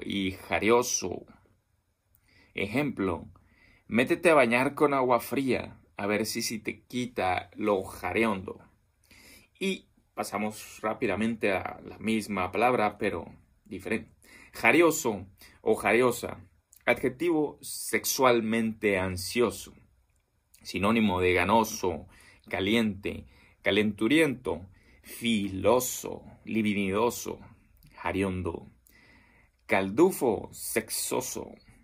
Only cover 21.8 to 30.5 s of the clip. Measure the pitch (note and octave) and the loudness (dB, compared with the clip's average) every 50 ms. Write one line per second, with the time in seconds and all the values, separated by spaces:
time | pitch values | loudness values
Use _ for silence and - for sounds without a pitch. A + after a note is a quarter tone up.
21.8 | - F2+ D#2+ - - - - - - - - _ _ - - F2+ F#2+ G2+ A2+ A#2 | -4 -4 -4 -4 -10 -16 -20 -20 -20 -20 -20 _ _ -8 -4 -2 0 0 2 2
22.8 | A2+ G#2+ F#2+ G2 - E2 - - - - - - - _ _ _ - F#2+ G2 G#2 | 0 0 -4 -4 -8 -8 -10 -10 -14 -18 -20 -20 -20 _ _ _ -2 2 2 2
23.8 | G#2 G#2+ G#2 - A2 A#2+ D3 D#3+ D#3+ C#3+ A#2+ - - - E2+ E2 F#2+ - - _ | 2 2 0 0 0 2 4 4 4 2 0 -4 -6 -6 -6 -6 -10 -16 -20 _
24.8 | _ _ _ _ _ - - - A#2 A#2 A2+ G#2 G2 F#2+ F#2+ F#2+ F#2+ G#2 A#2+ B2+ | _ _ _ _ _ -18 -12 -6 -2 0 0 0 0 -2 -4 0 2 4 4 4
25.8 | B2 - - - - - G1+ - - - - - - - G#2 A2+ G#2+ G#2+ G2 G2+ | 2 0 -6 -8 -8 -10 -10 -10 -14 -18 -20 -18 -10 -4 -2 0 0 2 0 0
26.8 | G2 F#2+ F#2+ G#2+ A#2+ A#2+ - - - F2 E2 - - - - - _ _ _ _ | 0 0 0 2 0 0 0 -4 -8 -10 -10 -12 -14 -20 -20 -20 _ _ _ _
27.8 | - - - - - F2 E2+ F#2+ G2 F#2+ F#2 F#2 F2 E2+ E2+ - - - - _ | -20 -20 -18 -8 -6 -4 -2 0 -2 -2 -2 -4 -4 -6 -6 -8 -12 -18 -20 _
28.8 | _ _ _ _ _ - - - _ _ _ _ _ _ _ _ _ - A2 G2 | _ _ _ _ _ -20 -20 -20 _ _ _ _ _ _ _ _ _ 0 0 2
29.8 | G2 F#2+ G2+ C#3+ F3 F#3+ F#3 - D3 A#2+ G2 - - - | 2 2 4 4 4 4 4 2 0 0 0 0 -4 -10